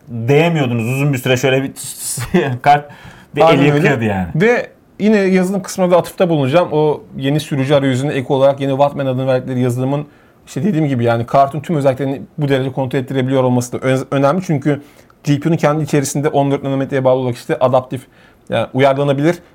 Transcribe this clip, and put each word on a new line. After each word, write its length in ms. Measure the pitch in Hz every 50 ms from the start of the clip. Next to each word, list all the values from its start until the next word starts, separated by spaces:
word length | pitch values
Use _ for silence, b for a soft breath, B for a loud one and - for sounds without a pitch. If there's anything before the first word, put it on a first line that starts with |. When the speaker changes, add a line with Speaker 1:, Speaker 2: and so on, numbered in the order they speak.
| _
Speaker 1:
değemiyordunuz 800 | - 123 113 113 120 143 147 160 170 165 156 139 120 120 120 110
uzun 260 | 117 127 135 143 147 139
bir 40 |
süre 200 | 120 - 127 131
şöyle 260 | 127 - 135 131 135 135
bir 80 | 135 - - - - - - - - - -
<laughs> 400 | 120 - - 180 156 135 123 123
kart 240 | - 143 143 147 147 B B B B B B B B B -
ve 80 | 147 156
Speaker 2:
Aynen 200 | 165 165 139 139
Speaker 1:
eli 100 | 147 147
Speaker 2:
öyle. 140 | 143 156
Speaker 1:
yakıyordu 160 | 151 139 117 113
yani. 240 | 107 101 95 92 82 -
Speaker 2:
Ve 340 | 156 190 233 247 214 - - - _ _ _ _ _
yine 180 | 185 214 220
yazılım 440 | 208 196 185 190 185 180 180 202 196
kısmına 300 | 190 - - - 185 175
da 60 | 180
atıfta 320 | 170 165 - - - 196 170
bulunacağım. 400 | 165 151 139 127 139 175 180 131
O 300 | - 151 156 156 139 - - - -
yeni 220 | - 135 135 143 156
sürücü 340 | 147 - 156 135 131 131 151
arayüzüne 400 | 143 139 135 127 123 135 147 113
ek 120 | 139 123 - 147
olarak 260 | 131 135 139 139 127
yeni 120 | 135 139
Wattman 340 | 135 131 143 143 143 143 139
adını 220 | 135 127 127 131
verdikleri 320 | 131 131 127 - - 131 123
yazılımın 460 | 127 123 120 127 127 131 143 147 147 b b b b b b b b
işte 160 | - - 139 131
dediğim 240 | 214 185 156 156
gibi 160 | 143 135 120 117
yani 220 | 117 117 117 117
kartın 340 | - - 139 139 139 - 156
tüm 160 | 151 - 175
özelliklerini 460 | 147 135 139 127 127 143 135 139 - 202 - _
bu 120 | - 147 135
derece 220 | 139 131 131 135
kontrol 280 | 131 143 135 123 139 139
ettirebiliyor 440 | 131 131 135 135 127 131 135 131 131
olması 300 | 127 123 123 120 - -
da 40 | - -
ö-, 180 | 131 131 131 135 -
önemli. 300 | 139 139 139 139 151 185 185
Çünkü 380 | - 160 135 - 156 147 147 B B B B B B B _ _
G 160 | 147 147 135
P 100 | - 165
U'nun 80 | 170
kendi 260 | 151 - 147 147 156 151
içerisinde 460 | 147 - 147 135 135 - 147 139 156
on 220 | 147 143 139 139
dört 120 | 139 139 -
nanometreye 400 | 139 139 135 135 127 143 135 131
bağlı 160 | 131 131 131
olarak 160 | 127 123 120
işte 240 | - - - 160 -
adaptif, 420 | - 127 127 156 - - - 123 - b b b b b b b b _
yani 180 | - 113 110 - -
uyarlanabilir 640 | 131 135 139 135 135 143 143 139 135 143 165 175 175 b b